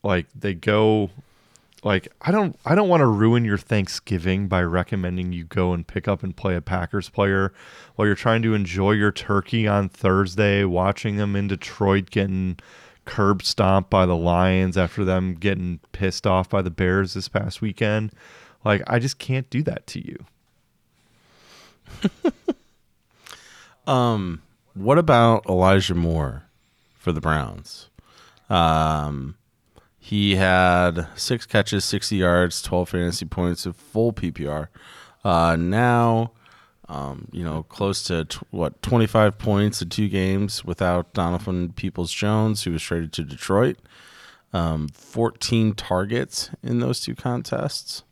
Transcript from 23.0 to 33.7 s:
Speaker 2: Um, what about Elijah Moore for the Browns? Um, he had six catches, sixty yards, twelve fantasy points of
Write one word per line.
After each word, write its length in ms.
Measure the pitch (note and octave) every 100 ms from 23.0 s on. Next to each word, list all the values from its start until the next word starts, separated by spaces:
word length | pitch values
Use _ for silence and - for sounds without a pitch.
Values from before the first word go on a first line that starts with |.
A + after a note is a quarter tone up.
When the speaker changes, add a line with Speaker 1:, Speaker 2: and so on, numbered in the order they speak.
| _ _ - - - - - _ -
Speaker 2:
Um, 540 | C3 A#2+ A2 F#2 D#2+ _ _ _
what 240 | F#2+ G2+ D3+
about 480 | D#3+ B2 A#2 A2+ -
Elijah 460 | F#2 F#2 G2 F#2
Moore 520 | E2+ E2+ D#2+ C#2 B1 - _ _ _ _ _
for 160 | -
the 100 | D#2
Browns? 680 | D#2 D#2 B1 G1+ - - - - _ _ - _ _
Um, 840 | F#2 E2 D#2+ D#2 D2+ D2+ C#2 C2+ - _ _ _ _ _ _
he 380 | - G#2 G2+ F#2+
had 720 | F#2 F#2 F2+ F2+ F2+ E2 D#2+ -
six 300 | - B2 -
catches, 400 | G#2+ G2 G2+ -
sixty 300 | G2+ - G2+
yards, 480 | F2+ F2 F2+ -
twelve 260 | - F2+ F2
fantasy 360 | F2+ F2 E2+ E2
points 420 | - F2 E2+
of 80 | F2+